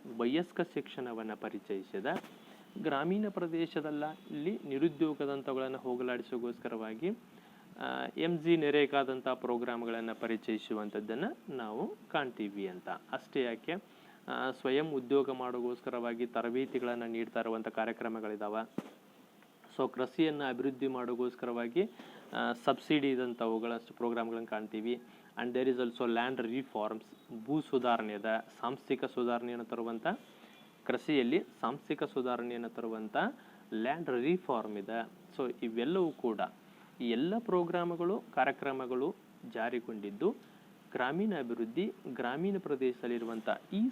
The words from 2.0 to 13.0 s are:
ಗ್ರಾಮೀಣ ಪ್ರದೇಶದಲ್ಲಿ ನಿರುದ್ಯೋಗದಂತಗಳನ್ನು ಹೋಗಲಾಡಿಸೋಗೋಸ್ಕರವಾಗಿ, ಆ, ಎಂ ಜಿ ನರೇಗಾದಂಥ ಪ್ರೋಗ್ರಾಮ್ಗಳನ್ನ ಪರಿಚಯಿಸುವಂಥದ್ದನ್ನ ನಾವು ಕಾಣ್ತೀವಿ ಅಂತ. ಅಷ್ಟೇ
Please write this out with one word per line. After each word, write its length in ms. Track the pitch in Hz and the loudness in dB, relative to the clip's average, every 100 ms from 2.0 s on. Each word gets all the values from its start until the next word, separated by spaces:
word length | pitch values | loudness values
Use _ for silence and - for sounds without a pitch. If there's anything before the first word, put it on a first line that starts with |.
| 117 180 - - - - - - | -2 -2 -6 -16 -20 -20 -14 -6
ಗ್ರಾಮೀಣ 460 | 156 139 156 202 214 | -2 0 2 2 0
ಪ್ರದೇಶದಲ್ಲಿ 1300 | 196 175 165 165 160 151 147 151 160 - 151 160 220 | -2 -2 0 -2 -2 -2 -2 -4 -6 -8 -4 -2 -2
ನಿರುದ್ಯೋಗದಂತಗಳನ್ನು 1120 | 143 135 165 147 156 143 139 139 139 131 131 131 | -2 2 4 4 2 2 0 -2 -2 -2 -2 -2
ಹೋಗಲಾಡಿಸೋಗೋಸ್ಕರವಾಗಿ, 1300 | 127 123 127 123 - 123 120 120 120 113 110 113 175 | -2 0 0 -2 -2 -2 -2 -4 -6 -4 -6 -2 -2
ಆ, 960 | 226 - - - - - - 131 65 64 - | -2 -8 -20 -20 -20 -18 -8 -4 -2 -4 0
ಎಂ 220 | 165 170 | 2 2
ಜಿ 180 | 160 170 | 6 6
ನರೇಗಾದಂಥ 720 | 147 147 139 139 131 131 131 | 8 6 6 4 2 0 -2
ಪ್ರೋಗ್ರಾಮ್ಗಳನ್ನ 840 | 127 120 120 123 120 117 113 113 | 0 0 0 0 -2 -2 -2 -4
ಪರಿಚಯಿಸುವಂಥದ್ದನ್ನ 1120 | 110 113 110 - 110 - 107 104 107 107 113 208 - - | -4 -2 -2 0 -2 0 -2 -2 -4 -4 -2 -2 -4 -8
ನಾವು 480 | 135 110 110 220 415 - | -6 -4 -4 -4 -6 -4
ಕಾಣ್ತೀವಿ 580 | 160 135 117 107 101 95 | -2 -2 -2 -4 -2 -4
ಅಂತ. 200 | 90 92 | -6 -8
ಅಷ್ಟೇ 560 | 87 | -8